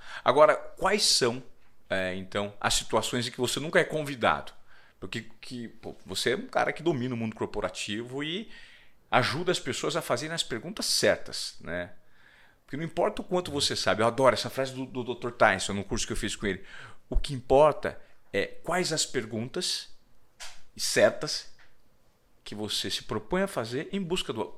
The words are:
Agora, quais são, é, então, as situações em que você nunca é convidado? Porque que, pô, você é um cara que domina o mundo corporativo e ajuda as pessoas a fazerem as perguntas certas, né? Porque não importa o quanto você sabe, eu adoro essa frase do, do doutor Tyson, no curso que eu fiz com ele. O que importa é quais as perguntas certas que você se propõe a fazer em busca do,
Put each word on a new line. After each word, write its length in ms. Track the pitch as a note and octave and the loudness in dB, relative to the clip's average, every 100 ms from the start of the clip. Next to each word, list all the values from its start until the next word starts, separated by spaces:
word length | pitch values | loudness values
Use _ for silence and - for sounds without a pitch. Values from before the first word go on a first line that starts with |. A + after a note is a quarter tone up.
| - - - | -12 -2 4
Agora, 300 | C3+ D3+ C3+ | 8 8 6
quais 480 | - - F3+ G#3 | -2 -4 0 2
são, 400 | - - B2 B2+ - - - - - | 4 4 2 0 -8 -16 -18 -14 -4
é, 280 | F#2+ F#2 F#2 | -2 -2 -4
então, 400 | F#2+ G2+ G#2 - | -4 -4 -4 0
as 140 | A2+ | 0
situações 540 | - - A2+ G#2+ B2 A#2+ | 2 2 0 0 -2 -2
em 40 | |
que 80 | B2 | -2
você 200 | A#2+ C#3 | 0 0
nunca 200 | D3+ F3 | 2 2
é 40 | |
convidado? 680 | D#3 D#3 C#3+ C3 G2+ C#2+ - - - - - - | 2 0 -4 2 2 2 -2 -14 -16 -18 -20 -16
Porque 280 | F#2+ A2+ - - | -8 -8 -8 -14
que, 280 | - B2 A2+ | -12 -10 -10
pô, 280 | - G2+ - - | -10 -12 -12 -8
você 240 | F#2+ A#2 | 0 2
é 40 | B2+ | 0
um 120 | - | 0
cara 260 | - C3 | 0 0
que 80 | - | 0
domina 320 | D#3+ C3 B2+ | 0 0 0
o 40 | A#2 | -2
mundo 180 | A2 - | -4 -4
corporativo 880 | G2+ G#2 F#2 - - G#2 B2 C3+ | -4 -2 -4 -4 -6 -6 -6 -6
e 260 | D3+ F#3 A3+ - - - - - - | -6 -6 -8 -14 -18 -20 -20 -20 2
ajuda 420 | B2 A#2+ C#3 F3+ | 4 4 0 0
as 80 | E3 | 0
pessoas 380 | C3+ - D3+ D#3 | -2 -2 -2 -2
a 40 | |
fazerem 320 | - B2 D#3 | 0 -2 -2
as 100 | E3 | -4
perguntas 420 | - A2+ D3+ A3 - | -4 -6 -6 -4 -2
certas, 720 | - G#2+ - - - - - | 4 4 4 0 -8 -8 -10
né? 320 | - F2 F2+ - - - - - - _ | -6 -6 -6 -12 -20 -20 -20 -20 -20 _
Porque 140 | - D3+ | -10 -8
não 60 | E3 | -4
importa 360 | - G#3+ G#3+ | 0 0 -2
o 40 | G#3+ | -2
quanto 260 | F3+ F3+ | -2 0
você 240 | C#3+ - A#2+ | 0 0 0
sabe, 260 | - G2 | 2 4
eu 60 | A#2 | 4
adoro 260 | A2+ C3 | 6 6
essa 160 | G#2+ A#2+ | 6 0
frase 240 | - C3 | -4 -4
do, 120 | B2+ B2+ | -4 -8
do 180 | B2 | -6
doutor 300 | A#2+ A#2 A#2+ | -6 -6 -4
Tyson, 400 | - A2 F#2+ - | 6 6 6 2
no 100 | G2+ | 2
curso 240 | - A2 - | 0 -2 -2
que 60 | |
eu 40 | A2 | -2
fiz 160 | G#2 | -4
com 140 | - G2+ | -2 -2
ele. 160 | F#2 - - - - - | -2 -6 -14 -14 -12 2
O 80 | - | 2
que 160 | - | 2
importa 640 | C3 - C3+ D3+ - F2 - - - - | -2 6 8 8 6 -2 -4 -12 -18 -4
é 140 | G2 - | -2 0
quais 480 | - - F3+ D#3+ | -4 -2 0 0
as 120 | D#3 - | -2 -2
perguntas 840 | C#3 A2 A2+ B2+ F3 F3+ - - - - - - - - - - - | -2 -4 -4 -4 -4 -4 -4 -6 -14 -18 -20 -20 -12 -10 -8 -10 -6
certas 760 | - B2 A2 - D3+ - - - - - - - - _ _ - | 0 6 6 4 -4 -6 -8 -16 -18 -20 -20 -20 -20 _ _ -20
que 140 | - G#2 | -12 -8
você 340 | G#2 - - | -4 -2 -2
se 140 | - | -4
propõe 380 | - A2 - F3+ | -4 -6 -2 -2
a 60 | G3 | -2
fazer 420 | C3+ A#2 B2+ D#3+ | -2 -4 -4 -4
em 100 | G3 | -4
busca 300 | E3+ F#3 - | -2 -2 -2
do, 260 | A2 - | -4 -6